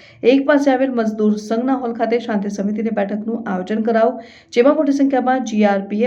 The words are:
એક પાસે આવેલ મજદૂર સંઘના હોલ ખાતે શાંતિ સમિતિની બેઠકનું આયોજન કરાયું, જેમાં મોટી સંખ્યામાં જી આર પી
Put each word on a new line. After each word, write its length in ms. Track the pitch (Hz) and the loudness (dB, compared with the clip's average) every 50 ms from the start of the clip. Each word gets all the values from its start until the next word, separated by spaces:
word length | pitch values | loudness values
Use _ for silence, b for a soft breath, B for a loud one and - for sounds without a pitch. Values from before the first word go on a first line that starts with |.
| B B B B - | B B B B 2
એક 180 | 226 262 269 269 | 2 4 4 2
પાસે 220 | 277 294 277 285 277 | 2 2 2 2 2
આવેલ 200 | 262 254 269 262 240 233 | 2 2 0 0 0 -2
મજદૂર 400 | 220 214 214 - 214 214 208 - | -2 -2 -2 0 0 0 0 -2
સંઘના 400 | - - 220 226 254 269 262 247 233 | -4 -4 -4 -2 -2 -2 -2 -2 -4
હોલ 100 | 233 226 - | -6 -4 -4
ખાતે 160 | 226 226 233 240 233 | -2 -2 -2 -2 -2
શાંતિ 260 | 233 220 202 196 202 202 | -2 -4 -4 -4 -4 -4
સમિતિની 380 | - 190 202 214 214 226 226 214 214 | -4 -4 -4 -4 -2 -4 -2 -2 -2
બેઠકનું 500 | 196 196 208 214 208 226 226 226 - - | -2 -2 -4 -6 -6 -6 -6 -6 -6 -6
આયોજન 340 | 190 185 180 - 220 226 214 | -6 -6 -4 -4 -4 -2 -2
કરાયું, 320 | 214 220 220 226 247 254 B B B B B B B - | 0 2 2 2 2 0 B B B B B B B 2
જેમાં 220 | 233 240 277 302 302 | 4 4 6 4 4
મોટી 180 | 302 269 277 285 | 2 2 2 2
સંખ્યામાં 480 | 277 277 269 254 233 262 262 262 220 214 | 2 2 2 2 2 2 0 0 -2 -2
જી 100 | 214 214 214 202 | 0 2 2 4
આર 160 | 202 196 196 202 | 2 0 -2 -4
પી 100 | 208 208 240 | -2 -2 -2